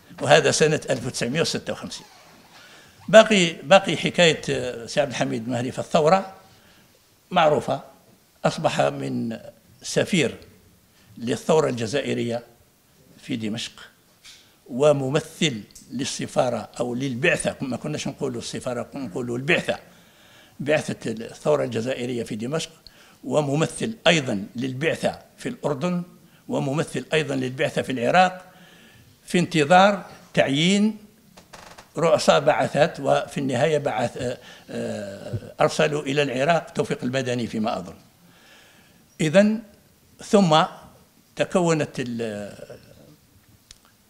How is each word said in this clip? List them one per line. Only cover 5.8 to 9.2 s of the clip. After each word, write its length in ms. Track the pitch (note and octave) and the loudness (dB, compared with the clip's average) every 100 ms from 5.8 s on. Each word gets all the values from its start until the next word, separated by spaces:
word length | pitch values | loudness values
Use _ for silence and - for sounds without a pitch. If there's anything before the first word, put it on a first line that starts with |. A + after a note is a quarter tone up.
| A#2 F3 D#3 F#3+ - - - - _ _ _ _ _ _ _ | -2 2 4 4 2 -12 -20 -20 _ _ _ _ _ _ _
معروفة، 500 | F3+ D#3+ C#3 A2 C3+ - - _ _ _ _ | 2 4 2 -2 -6 -8 -20 _ _ _ _
أصبح 360 | D#3+ - D3 D#3 | -4 -2 -2 0
من 580 | C#3+ C#3 C3+ B2 | -2 -2 -6 -4